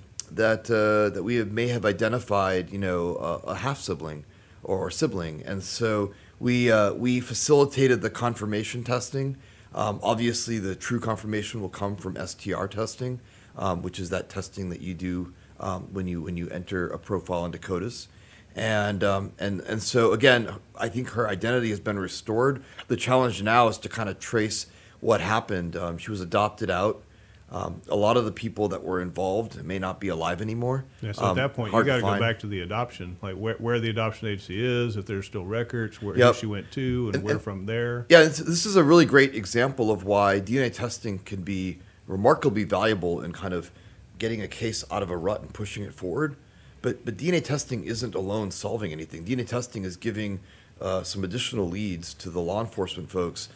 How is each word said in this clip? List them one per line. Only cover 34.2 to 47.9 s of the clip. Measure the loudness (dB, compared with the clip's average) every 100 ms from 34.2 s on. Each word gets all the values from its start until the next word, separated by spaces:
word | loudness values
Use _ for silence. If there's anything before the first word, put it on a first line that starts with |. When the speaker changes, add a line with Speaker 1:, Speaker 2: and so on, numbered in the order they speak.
| -6
Speaker 2:
agency | -6 -6 -4
is, | 0 0 0 -2
if | -4
there's | -6 -6
still | -8
records, | -4 -4 -2 -4 -4 -6
where, | -4
who | 6
Speaker 1:
Yep. | 8 8
Speaker 2:
she | 0
went | -6 -6
to, | -4 -2 0 0
and | -2
Speaker 1:
And, |
Speaker 2:
where | 0
Speaker 1:
and | -2
Speaker 2:
from | -2 -8 -4
there. | -4 -2 -4 8
Speaker 1:
Yeah, | 10
this, | 10 6
this | -2 0 4
is | 6
a |
really | 10 10
great | 10 8 6
example | 2 -2 2 2 2 2
of | 2
why | 2 4 4 4
D | 2 0
N |
A | 0
testing | -2 -6 -6 -6 -8
can | -8 -8
be | -4 -4 -4 -6 -14 -20 -8
remarkably | 2 4 6 4 2
valuable | 0 2 2 2 0 -2
in | -4
kind | -8 -6
of | -6 -6 -14 -20 -20 -20 -6
getting | -4 -4
a | -6
case | -6 -4 -4 -4
out | -4
of | -2
a | -2
rut | -2 -2
and | -6
pushing | -10 -8 -8
it | -10
forward. | -8 -6 -2 -2 -4 -16 -20 -20 -6
But, | -4 -4
but | -6 -4
D | 0
N |
A | 0
testing | 0 -2 -2 -6
isn't | -4